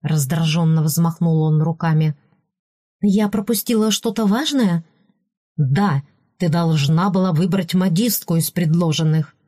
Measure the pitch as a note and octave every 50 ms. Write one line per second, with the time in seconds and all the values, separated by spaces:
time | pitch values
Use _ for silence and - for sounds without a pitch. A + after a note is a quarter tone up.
0 | - D3 D#3 D#3 C#3+ B2+ F3 E3 E3 D#3+ D3+ E3+ E3+ D#3+ D#3+ D#3+ D#3 D#3+ D3+ -
1 | E3 E3 E3 - E3+ E3+ D#3+ D#3+ D#3 D#3 D#3 D#3 D#3 E3 E3 E3 E3 E3 D#3+ D#3
2 | D#3+ D#3 D3 _ _ _ _ _ _ _ _ _ _ _ _ _ _ _ _ _
3 | - G#3 F#3+ G#3 A3 G#3+ - G3+ G#3 - A#3+ G3+ - - B3 A3 G#3+ A3 G#3 -
4 | - A#3 G#3+ A#3 A3+ G3+ G3+ A#3 D4+ D4 C#4+ C4+ A#3+ G3 E3+ E3+ E3 _ _ _
5 | _ _ _ _ _ _ _ _ _ _ _ - D3+ C3 C3+ - G3+ G3+ D3 C#3
6 | - _ _ _ _ _ _ _ F3+ E3+ D3+ E3+ E3+ E3 D#3+ D#3 C#3 C3+ D#3 D#3+
7 | F3+ G#3 F#3+ F#3+ F#3 F#3 E3+ D3 F3 F#3+ E3 G3 F#3 F3 - F#3 F#3 F#3+ D#3+ E3+
8 | A3+ B3 - - - - E3+ E3 D#3+ - - - F3 D#3+ D#3 E3+ F3+ E3 D3+ D3+
9 | E3 D#3 D#3 D#3+ D3+ - _ _ _